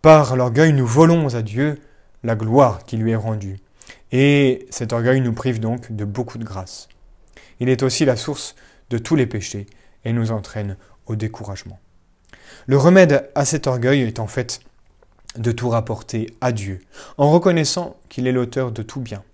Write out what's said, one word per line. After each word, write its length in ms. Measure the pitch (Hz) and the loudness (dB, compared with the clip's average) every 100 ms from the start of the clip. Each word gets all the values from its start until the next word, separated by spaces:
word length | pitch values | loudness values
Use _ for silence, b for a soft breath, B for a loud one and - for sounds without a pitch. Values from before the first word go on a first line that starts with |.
Par 340 | 160 156 135 127 | 8 6 6 0
l'orgueil, 380 | 123 117 160 | 0 4 4
nous 140 | 143 123 | 4 2
volons 480 | 123 160 170 147 120 | 6 6 6 0 -4
à 60 | |
Dieu 380 | 110 107 147 147 b b b - | -6 -2 -2 -4 b b b -12
la 120 | 117 113 | -6 -4
gloire 480 | 110 123 131 90 - | 2 4 4 2 -8
qui 120 | 113 | -4
lui 140 | 110 | -2
est 40 | 113 | -2
rendue. 440 | 107 110 98 95 _ B B B B | -4 -6 -8 -14 _ B B B B
Et 540 | 127 139 143 135 127 - | 2 4 4 4 0 -6
cet 220 | - 117 | -10 -4
orgueil 280 | 117 117 131 | -2 2 2
nous 120 | 123 | 0
prive 260 | 113 131 113 | -2 -4 -4
donc 320 | 113 123 120 | -4 -6 -8
de 140 | 107 104 | -8 -8
beaucoup 340 | 104 117 117 | -6 -8 -10
de 40 | |
grâce. 460 | 113 95 92 - - _ - - _ - b b | -12 -12 -14 -16 -20 _ -20 -20 _ -20 b b
Il 100 | 123 | 0
est 140 | 131 | 0
aussi 200 | 135 - | 0 2
la 120 | 147 113 | 0 0
source 400 | - 139 - - b b b | -4 -8 -10 -16 b b b
de 80 | 120 | -6
tous 180 | 117 156 | 0 0
les 120 | 120 | 0
péchés 400 | 120 95 104 101 b b b | -2 -8 -12 -14 b b b
et 80 | 120 | -4
nous 200 | 120 113 | -2 -2
entraîne 460 | 110 95 110 101 98 b b - | -4 -8 -10 -10 -10 b b -10
au 100 | 110 | -8
découragement. 640 | 107 110 104 95 - 92 _ _ _ _ _ B B B B | -8 -10 -14 -14 -16 -20 _ _ _ _ _ B B B B
Le 100 | 135 | 4
remède 520 | 151 190 175 143 - - | 6 8 8 6 0 -2
à 100 | 139 | 0
cet 220 | 156 - | 0 -2
orgueil 340 | 127 120 143 | -2 2 2
est 180 | 120 117 | 0 -4
en 60 | 107 | -8
fait 320 | - 120 - - _ _ _ _ _ - - | -6 -8 -10 -14 _ _ _ _ _ -18 -6
de 140 | 113 | -4
tout 180 | 117 123 | -2 -2
rapporter 640 | 117 113 110 - 113 113 - | -2 -2 -10 -8 -8 -8 -6
à 100 | 127 | -4
Dieu, 280 | 110 98 95 _ B B B | -4 -6 -10 _ B B B
en 120 | 143 | 4
reconnaissant 680 | 170 180 170 151 - 175 - _ | 4 4 0 0 -4 -8 -14 _
qu'il 160 | - 127 | -4 -2
est 60 | |
l'auteur 400 | 127 120 127 127 | 0 -2 -4 -6
de 100 | 113 | -6
tout 200 | 107 - | -10 -10
bien. 200 | 117 101 - | -10 -12 -16